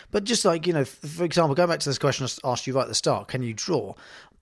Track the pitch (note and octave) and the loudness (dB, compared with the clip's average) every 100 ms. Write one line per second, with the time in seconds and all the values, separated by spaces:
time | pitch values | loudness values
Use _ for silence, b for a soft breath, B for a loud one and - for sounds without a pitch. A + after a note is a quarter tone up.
0 | B G#3 G3+ A3 G3 E3 F3 D#3 B2+ - | B -2 0 2 2 2 2 2 0 -6
1 | D3 E3 F3 F3 D#3 C#3 F3 D3+ C#3+ B2+ | -12 -2 0 4 4 4 2 2 -2 0
2 | C#3+ - B2+ - C3+ A#2+ C3+ C3 A#2 A2+ | 0 0 -4 -4 -2 -2 0 0 0 0
3 | D#3+ G#2+ G#2 C3 A#2+ G#2 F#3+ C#3+ G2 - | 0 0 -2 -6 -6 -6 -2 -2 -2 -12
4 | B B B _ | B B B _